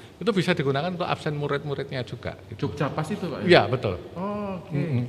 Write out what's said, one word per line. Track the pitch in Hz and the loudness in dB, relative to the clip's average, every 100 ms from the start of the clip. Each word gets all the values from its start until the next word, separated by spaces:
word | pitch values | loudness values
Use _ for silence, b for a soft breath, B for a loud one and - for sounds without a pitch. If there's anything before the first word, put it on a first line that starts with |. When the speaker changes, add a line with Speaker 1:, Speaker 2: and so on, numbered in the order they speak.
| B B | B B
Speaker 1:
itu | 180 | 0
bisa | 190 180 | 2 4
digunakan | 165 139 135 175 | 4 2 2 0
untuk | 175 | -2
absen | 175 139 160 | -2 0 -2
murid-muridnya | 147 147 143 147 139 135 135 | -2 0 -2 -2 -4 -4 -4
juga, | 120 117 85 - - | -6 -6 -8 -8 -10
gitu. | 107 143 | -4 -4
Speaker 2:
Jogja | - 143 | 0 -2
Pas | - | -2
itu, | - 202 | -4 -4
Pak, | 175 117 | -4 0
ya? | 180 | 8
Speaker 1:
Iya, | 160 104 | 8 8
betul. | 123 113 90 - | 2 0 -2 -6
Speaker 2:
Oh, | 170 196 208 202 185 | -8 -6 -4 -6 -6
oke. | 156 | -4
Speaker 1:
Mm-mm. | 143 165 123 | -4 0 0